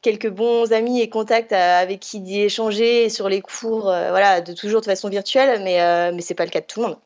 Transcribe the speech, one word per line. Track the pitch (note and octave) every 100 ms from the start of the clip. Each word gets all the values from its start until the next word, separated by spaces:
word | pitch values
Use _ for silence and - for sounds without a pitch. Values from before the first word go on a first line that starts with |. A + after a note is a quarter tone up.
quelques | - G#3+ A3
bons | F#3+ A#3 A#3 A#3
amis | A3 A#3 B3
et | A3+
contacts, | A3+ G#3+ A#3 A3+
euh, | G3 F3+ F3+
avec | F#3 G3
qui | - G#3+
d'y | F#3 G3+
échanger | G#3 G3 A3 G#3 A#3 A#3+ A3+
sur | A3 G3
les | G3
cours, | - - A3+ A3+ G3+
euh, | F3+ F3
voilà, | F3+ G3+ F#3
de | E3+
toujours | E3+ G#3 A3
de | A3
façon | F#3+ G3+
virtuelle, | G3 G3 C4+ C4+ A#3
mais, | F#3+ F3+
euh, | F3 E3+ F3
mais | F3
c'est | E3+ F3
pas | E3+
le |
cas | E3
de | -
tout | -
le | A#3
monde. | D#3+